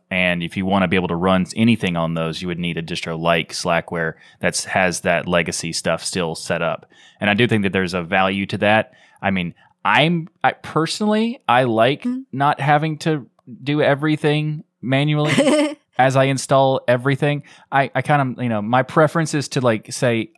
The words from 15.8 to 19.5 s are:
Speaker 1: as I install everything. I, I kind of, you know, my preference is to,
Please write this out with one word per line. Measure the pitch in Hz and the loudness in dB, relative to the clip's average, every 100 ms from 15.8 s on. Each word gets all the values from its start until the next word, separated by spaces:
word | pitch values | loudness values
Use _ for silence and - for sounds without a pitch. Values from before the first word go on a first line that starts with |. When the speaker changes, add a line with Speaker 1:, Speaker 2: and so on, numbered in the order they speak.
| _ - | _ 2
Speaker 1:
as | 131 131 | 2 4
I | 135 | 2
install | 135 - 135 135 131 - | 0 2 4 4 2 0
everything. | 123 131 135 147 147 - - - | 0 0 0 0 -2 -8 -20 -2
I, | 139 139 131 | 0 0 -2
I | |
kind | 131 147 131 120 | 0 2 2 -2
of, | |
you | 123 | -2
know, | 107 | -2
my | 104 127 | 2 0
preference | 131 - 156 170 156 | 2 4 2 2 -2
is | 151 | -2
to, | 131 | -2